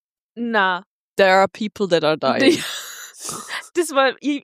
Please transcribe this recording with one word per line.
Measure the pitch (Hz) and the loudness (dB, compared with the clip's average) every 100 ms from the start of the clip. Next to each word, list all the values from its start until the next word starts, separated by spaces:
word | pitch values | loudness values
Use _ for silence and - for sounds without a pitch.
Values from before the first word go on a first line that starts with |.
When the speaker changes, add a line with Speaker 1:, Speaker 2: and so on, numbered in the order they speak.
| _ _ _ - | _ _ _ -10
Speaker 1:
Na. | 233 226 185 180 196 _ _ - | -4 0 0 -2 -8 _ _ 2
Speaker 2:
there | 196 | 4
are | 190 190 | 6 4
people | - 208 - 196 | 0 -8 -4 0
that | 165 | 2
are | 151 156 | 2 0
dying.“ | 135 120 262 | 0 2 2
Speaker 1:
Die | 311 | 2
<laughs> | - - - - - - - - - - - - | -2 -12 -14 -18 -20 -16 -14 -12 -12 -14 -8 -4
Das | 330 | -2
war, | 277 269 - | 2 0 0
ich, | 254 285 | -4 -6